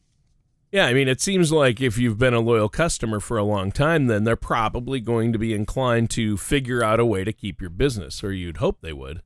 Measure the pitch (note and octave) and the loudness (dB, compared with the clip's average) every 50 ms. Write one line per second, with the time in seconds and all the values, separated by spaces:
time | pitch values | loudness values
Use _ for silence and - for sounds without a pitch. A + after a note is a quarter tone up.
0 | _ _ _ _ _ _ _ _ _ _ _ _ _ _ - G3 F3+ C3 A#2+ C3+ | _ _ _ _ _ _ _ _ _ _ _ _ _ _ 0 2 2 4 4 2
1 | C#3 C3 C3 - - G3+ G3 F#3 F3 D3 D#3+ D#3 C#3 B2+ A2+ G2 C3+ B2+ G2+ A#2 | 2 2 0 0 0 0 2 2 4 4 4 4 4 4 2 2 0 0 2 2
2 | B2 A#2+ G#2+ G#2 C3 B2+ A#2+ A#2 A2+ A#2 A#2+ A2 G#2+ G#2+ - - E3 E3+ - - | 0 0 2 2 2 2 4 2 2 4 4 4 2 2 0 0 0 0 0 -2
3 | - A2 A2 G#2 - - A#2+ A2 G#2 G#2 G#2 G2 F#2 G2 - - C#3 D#3 E3 D#3+ | -4 -4 -4 -4 -4 -4 -2 0 0 0 0 0 -2 -2 0 0 2 2 2 2
4 | C#3 A#2+ A2 G2+ G#2+ A2+ A#2 - - - D#3 B2 A2 G#2+ G#2+ A#2 B2 C3 C3+ C3 | 2 2 2 2 2 0 0 0 -2 -2 -2 0 0 -2 -2 -4 -6 -6 -6 -6
5 | G#2+ A2+ A#2 A2+ A2+ A#2+ A2+ G#2 A2+ A2+ A2 G2+ G#2+ - - C3+ C3 B2 A#2 A#2 | -4 -2 0 0 0 0 0 0 -2 -2 -2 -2 -4 -4 -4 -2 0 2 2 2
6 | A#2 A2+ - - A2+ G#2+ G#2 F#2+ - - D3 C#3+ C3 A#2+ B2+ A#2+ A2+ G#2+ A2 A#2 | 2 0 0 -2 -2 -2 -2 -2 -2 0 0 0 0 0 -2 0 2 2 2 4
7 | A#2+ A#2 G#2 F#2+ F#2+ A2 G#2+ _ - G2+ E2 - F#2 F2 E2 G2 C3 D3 B2+ G2+ | 2 2 2 0 -2 -4 -6 _ -6 -8 -8 -8 -10 -8 -2 0 0 0 0 -2
8 | E2 C2+ - - - G2+ F#2+ F#2 F2 E2+ D#2+ D#2 C#3+ F#3 G3+ - - E2 D2+ C2+ | -8 -10 -10 -8 -8 -6 -6 -6 -6 -8 -6 -2 -2 -2 -2 -4 -8 -12 -12 -10
9 | C2+ C2+ D2+ F#2 - | -12 -12 -12 -14 -16